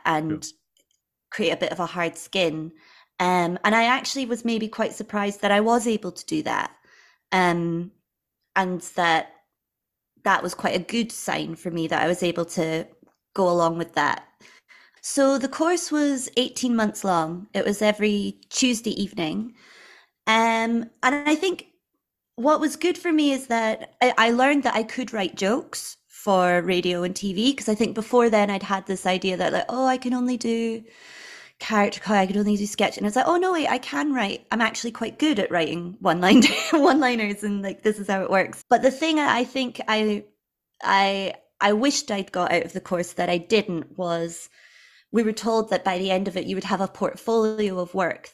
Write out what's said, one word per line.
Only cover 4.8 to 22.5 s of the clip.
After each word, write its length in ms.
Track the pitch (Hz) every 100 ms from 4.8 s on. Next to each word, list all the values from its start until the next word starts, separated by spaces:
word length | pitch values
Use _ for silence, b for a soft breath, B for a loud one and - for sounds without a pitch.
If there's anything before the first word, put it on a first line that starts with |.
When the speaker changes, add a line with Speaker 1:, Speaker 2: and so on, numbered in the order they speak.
| 220
Speaker 1:
surprised 480 | - 214 208 202 202
that 100 | 202
I 100 | 202
was 260 | 220 240 233
able 240 | 208 185
to 140 | - -
do 180 | 156
that. 320 | - 110 - - b b b b _
Um, 600 | 185 180 170 170 170 175 - _ _ _ _ _ 190
and 260 | 185 180 - -
that, 360 | 170 160 - - _ _ _ _ _ _ _ _
that 200 | 202 180
was 100 | 175
quite 220 | - 190 185
a 40 |
good 320 | 170 233 226
sign 440 | - - 156 156 165
for 160 | 180
me 160 | 165 160
that 160 | 160
I 40 | 156
was 140 | 180
able 240 | 175 170 170
to 420 | - 160 160 - _ _ _ _
go 160 | - 180
along 280 | 175 165 170
with 160 | 165
that. 340 | - 143 - - _ b b b b b b
So 360 | - - 269 269
the 120 | 262
course 420 | - 320 359 -
was 380 | 302 294 262 - -
eighteen 400 | 254 - 247 233
months 280 | 214 208
long. 440 | 196 170 160 175 202
It 100 | 196 -
was 160 | 202
every 580 | 214 208 214 208 196 - _
Tuesday 500 | - 254 226 214 -
evening. 540 | 202 - 160 185 233 B B B B B B _ -
Um, 640 | 220 226 226 226 233 226 _
and 120 | 254 285 294
I 60 | 302
think 320 | 381 359 - _ _ _ _ _ _ -
what 240 | 262